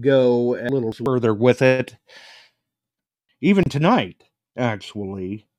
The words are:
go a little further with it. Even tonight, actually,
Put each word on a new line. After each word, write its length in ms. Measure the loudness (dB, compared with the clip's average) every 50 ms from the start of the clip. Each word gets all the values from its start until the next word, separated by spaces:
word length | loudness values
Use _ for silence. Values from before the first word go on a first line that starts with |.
go 540 | 0 2 4 4 4 4 2 2 0 -2 -2
a 120 | -4 -4 -4
little 240 | -4 -4 -4 -6
further 420 | -8 -6 -4 -2 -2 0 0 0 0
with 280 | 2 2 2 2 4
it. 340 | 4 2 2 2 -2 -8 -12 _ _ _ -20 -20 -20 -20 -20 -20 -20 _ _ _ _ _ _ _ _ _ _ _ _ _ _ _ _ _ _ _
Even 220 | 0 2 2 2 2
tonight, 600 | 0 -2 0 2 2 2 2 0 -4 -10 _ _ _ _ _ _ _ _ -4
actually, 920 | -4 -4 -4 -6 -10 -14 -14 -12 -10 -10 -10 -10 -10 -10 -10 -12 -14 _ _